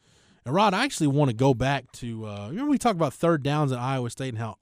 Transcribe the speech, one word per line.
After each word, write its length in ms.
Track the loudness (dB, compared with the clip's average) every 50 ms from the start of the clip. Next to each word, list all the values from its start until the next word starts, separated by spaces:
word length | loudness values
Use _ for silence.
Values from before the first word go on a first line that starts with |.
| _ _ _ _ _ _ _ _ _
And 80 | -2 2
Rod, 200 | 2 4 4 4
I 100 | 2 0
actually 240 | -2 0 0 0 2
wanna 260 | 4 4 2 2 2
go 200 | 4 4 4 4
back 360 | 4 2 0 0 -2 -4 -10 -14
to, 320 | -12 -10 -10 -8 -8 -8
uh, 220 | -8 -8 -8 -8 -8
remember 220 | -8 -4 0 0
we 60 | 0 2
talked 180 | 2 0 2 2
about 160 | 0 -2 0
third 300 | 0 2 2 2 2 0
downs 280 | 0 0 2 0 0
at 80 | 0 -2
Iowa 300 | -2 -4 -2 -2 -4 -4
State 200 | -6 -6 -8 -8
and 100 | -6 -6
how 180 | -8 -8 -10 -12